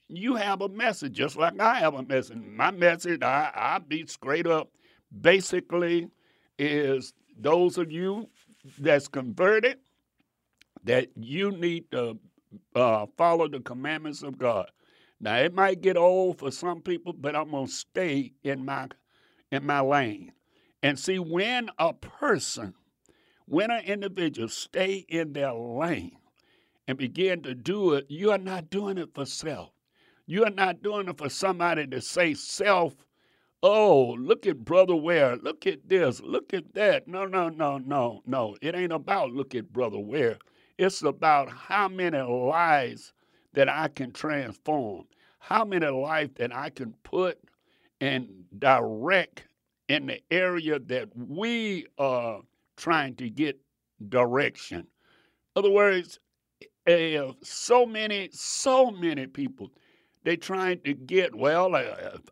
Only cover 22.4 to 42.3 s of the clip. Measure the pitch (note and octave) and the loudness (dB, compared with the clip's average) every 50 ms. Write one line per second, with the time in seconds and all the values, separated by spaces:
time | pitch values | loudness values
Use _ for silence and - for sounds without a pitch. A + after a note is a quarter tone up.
22.4 | - - - A#2+ A2 F#2+ - _ _ _ _ _ _ _ _ _ _ _ _ _ | -2 -6 -8 -8 -10 -12 -12 _ _ _ _ _ _ _ _ _ _ _ _ _
23.4 | _ - C#3 E3 G#3 A#3 A#3 A3+ E3+ F#3 G3+ G3+ G3 G3 F#3+ F#3+ F3 D3+ D3+ - | _ -2 0 0 2 2 0 -2 -2 -4 -6 -4 -4 -6 -4 -2 -2 -2 -2 -4
24.4 | A2+ A2 - - - - - E3+ F#3 F#3+ G3 F#3+ E3+ - E3 E3 E3 D3+ C#3 C#3+ | -8 -8 -8 -10 -12 -6 -2 -2 -2 -2 -2 -6 -6 -6 -4 -4 -4 -4 -4 -4
25.4 | C#3 C3+ A#2+ A#2 A#2+ A#2+ A#2 C3 D#3+ F3 D#3+ F#2+ - - - _ _ _ _ _ | -4 -4 -4 -6 -8 -8 -6 -4 -2 -2 -2 -4 -6 -12 -16 _ _ _ _ _
26.4 | _ _ _ _ _ _ _ _ - - C3+ C3+ C3+ A#2+ - E3 F#3 F#3+ F3+ E3+ | _ _ _ _ _ _ _ _ -8 -8 -6 -4 -4 -6 -2 0 0 0 0 -2
27.4 | C#3 C3 C3 B2 A2+ C#3 G3 G#3 G3 F3 D3 C#3 C#3 - D3 D#3+ G3+ G#3+ G#3 F#3+ | -6 -10 -10 -8 -6 -4 -2 0 2 2 2 2 -2 -6 -8 0 0 2 2 0
28.4 | F#3 F#3 F#3+ F3+ D#3+ D#3+ F#3+ G3 G#3 G3 G3 F3+ D#3+ - - D3 C#3 - - - | -2 -6 -8 -8 -8 -6 -6 -6 -4 -4 -4 -6 -8 -10 -10 -10 -10 -8 -10 -10
29.4 | D3+ D#3+ C#3+ - E2+ - _ _ _ _ _ _ _ _ _ _ - - D#3 G3+ | -8 -8 -8 -10 -12 -16 _ _ _ _ _ _ _ _ _ _ -12 -4 2 2
30.4 | A3+ - G3 F#3+ F#3+ F#3 F3 - - G#3 G#3 G#3 G3 F3 D3+ - D3+ C3+ - - | 2 2 2 0 0 0 0 -4 -6 -4 -4 -4 -4 -6 -8 -8 -8 -8 -6 -2
31.4 | - F#3+ F3+ E3+ E3+ F3 E3 D#3 D3 C3 - - - - - F3 F3 E3 C#3 - | -2 -2 0 0 0 0 0 -2 -4 -6 -6 -8 -8 -4 0 0 0 0 0 -4
32.4 | - - - - F#3+ G#3 G3 F3+ E3+ C#3+ - _ _ _ _ _ _ _ _ _ | -8 -10 -4 0 2 4 4 4 2 0 -2 _ _ _ _ _ _ _ _ _
33.4 | _ _ _ - - F#3+ G#3 A3 G#3+ G3+ D#3+ C3+ B2+ A#2 A#2+ A#2+ B2+ E3 A#3 B3 | _ _ _ 4 4 6 8 8 8 8 8 8 6 4 0 -4 0 0 0 2
34.4 | - G3 D#3 B2 A2 A#2+ E3 F#3 F#3+ F3 F3 D#3+ D3 E3+ F3 D#3+ C#3 B2 B2 A#2+ | 2 -2 -2 -2 -2 2 6 6 6 6 6 2 2 2 4 4 4 4 2 0
35.4 | - C#3+ D#3+ - - F#3+ F#3+ - _ - F#3 F#3 E3 C3 A2+ - A2+ B2+ - - | -6 -8 -6 -4 -4 -4 -4 -4 _ 2 2 4 4 2 0 -2 -6 -4 -4 -4
36.4 | - - - F#3 D#3 - - F#3+ G#3+ G3+ D#3+ C3+ A#2 D#3+ F3+ F#3+ G3 F#3+ F#3 F#3 | -4 -4 -8 -8 -8 -6 -2 2 2 4 4 2 0 -6 -8 -6 -6 -2 -2 -2
37.4 | F3 E3 D#3+ D#3 D#3 C#3+ C#3 C3+ B2+ C3+ C#3+ C#3 A#2+ A#2+ A2 G2 - B2 C3+ C3 | -2 -2 -2 -2 -2 -2 -2 -4 -4 -2 0 0 0 0 -2 -6 -6 -4 -2 -2
38.4 | A#2 G#2+ G2+ - - D#3 E3+ F3 F3+ E3+ E3 D#3 C#3 - G3+ G3 D3+ B2+ A#2+ C#3+ | -2 -2 -4 -6 -6 -6 -4 -2 -4 -2 -4 -4 -2 -2 0 0 0 -2 -2 -6
39.4 | C3+ C3+ B2+ A#2 G#2 - G2+ B2 B2 A2 G#2 G#2 G#2 G#2 B2+ D#3 B2+ A2+ G#2 - | -6 -4 -6 -8 -8 -6 -2 -2 -2 -2 -2 -6 -8 -4 -2 0 0 0 0 -2
40.4 | - _ _ _ _ _ _ - F3+ F#3+ F#3 - D3+ C#3+ C3+ - D#3+ D#3+ D3+ C#3+ | -12 _ _ _ _ _ _ 0 0 0 0 0 -2 -2 0 2 4 4 4 4
41.4 | C3+ B2+ - - - - F#3+ G#3 G3+ F#3+ F#3 F#3 F3+ E3+ D#3+ C#3 C3 B2 | 2 -2 -8 -14 -6 -2 0 0 0 0 -2 -2 -2 0 0 -2 -2 0